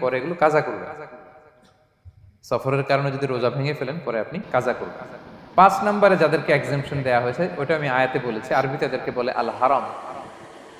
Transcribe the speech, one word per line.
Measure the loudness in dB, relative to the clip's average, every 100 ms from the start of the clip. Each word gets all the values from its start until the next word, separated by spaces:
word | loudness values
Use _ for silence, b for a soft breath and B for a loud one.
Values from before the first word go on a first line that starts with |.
পরে | -2 -2
এগুলো | -2
কাজা | 2 4 4
করবেন। | 0 -4 -10 -14 -16 -18 -20 -20 -20 _ _ _ _ _ -20 -20 -20 _
সফরের | -4 -2 0 -2
কারণে | 2 0 0
যদি | -2 -4
রোজা | 0 0
ভেঙে | 0 -2
ফেলেন, | -4 -6 -6
পরে | -4 -4
আপনি | -4 -8 -4
কাজা | -2 0
করবেন। | -2 -6 -12 -16 -16 -18 -20 -2
পাঁচ | 6 6 6
নম্বরে | 2 4 6 6
যাদেরকে | 4 4 2
এক্সাম্পশন | 2 2 -4 -2 -4
দেয়া | 2 2
হয়েছে, | 2 0 -4 -2
ওটা | -2 -2
আমি | 0
আয়াতে | 2 2 0
বলেছি, | -2 -4 0
আরবিতে | 0 0 -2 -2
এদেরকে | -2 -4
বলে | -4 -2
আল | -2 -2
হারাম, | 0 2 2 0 -8 -12 -14 -14 -18 -20 -20 -20 -14